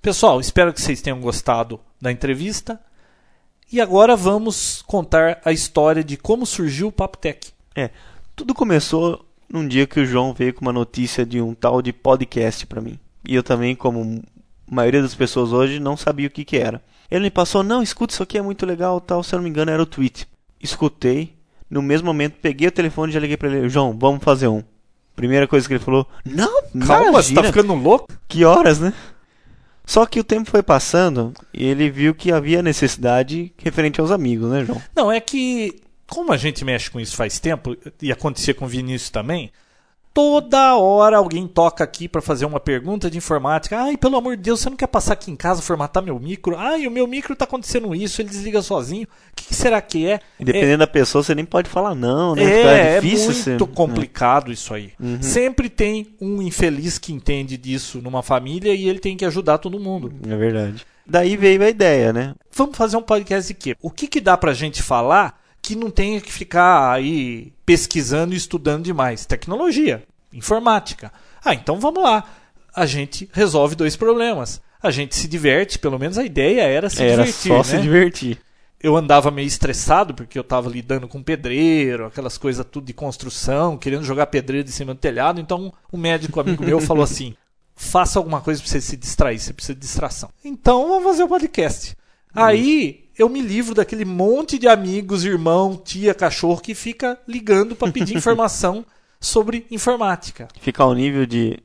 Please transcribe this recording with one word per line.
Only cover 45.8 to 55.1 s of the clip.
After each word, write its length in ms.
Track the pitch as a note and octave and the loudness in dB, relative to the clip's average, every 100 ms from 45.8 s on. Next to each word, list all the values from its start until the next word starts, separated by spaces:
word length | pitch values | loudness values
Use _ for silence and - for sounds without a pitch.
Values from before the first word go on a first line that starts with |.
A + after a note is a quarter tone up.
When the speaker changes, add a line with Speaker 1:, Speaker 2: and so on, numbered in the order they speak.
| D3 F#3 | -2 -4
Speaker 1:
meu 160 | G3 B2+ | -4 -8
micro? 380 | C#3 F#3+ - E3 | -8 -6 -6 -4
Ai, 300 | A3+ D#4+ C4+ | -4 -4 -4
o 20 | |
meu 160 | A#3+ B3 | -2 -2
micro 300 | C4 - C#4 | -4 -8 -6
tá 80 | |
acontecendo 500 | C4 B3+ A#3+ B3 A3 | -4 -6 -4 -4 -4
isso, 260 | E3 G3+ - | -6 -6 -6
ele 80 | G#3 | -8
desliga 320 | G3 G3+ G#3 | -8 -2 -2
sozinho. 440 | F#3 F#3+ B2 F#3 | -2 -4 -4 -8
O 320 | A3+ _ _ - | -12 _ _ -18
que 80 | - | -10
que 80 | |
será 260 | - B3 A3 | -2 2 2
que 260 | - E3 E3 | 0 -2 0
é?" 100 | G3+ _ _ | -2 _ _
Speaker 2:
E 40 | |
dependendo 280 | B2+ B2 C#3+ | 0 2 4
Speaker 1:
É 20 | D3 | 4
Speaker 2:
da 80 | D#3 | 4
pessoa, 340 | - B2 C#3+ | 4 4 2
você 140 | C#3+ D3+ | 0 -2
nem 80 | |
pode 240 | E3+ F3+ F3 | 0 -2 -2
falar 240 | - G3+ | -2 -2
não, 400 | D3+ B2 C3+ F3 | -2 0 0 0
né? 80 | D3+ | 2
Speaker 1:
É, 140 | G3 G#3+ | 4 6
Speaker 2:
Fica 120 | A#3+ | 8
Speaker 1:
é 300 | - D#3+ F3 | 6 6 4
Speaker 2:
difícil 260 | E3+ G#3 A3 | 2 2 0
Speaker 1:
muito 120 | A#3+ | 0
Speaker 2:
você, 80 | C#3 | -2
né? 60 | B2 G#3 - | -2 -2 0
Speaker 1:
complicado 760 | D#3+ A2+ B2+ - B2 C#3 B2 | -2 0 -6 0 2 2 0
isso 240 | A#2 - | -12 -10
aí. 180 | G#2+ G2 - | -12 -12 -12
Speaker 2:
Uhum. 240 | A#2+ | -8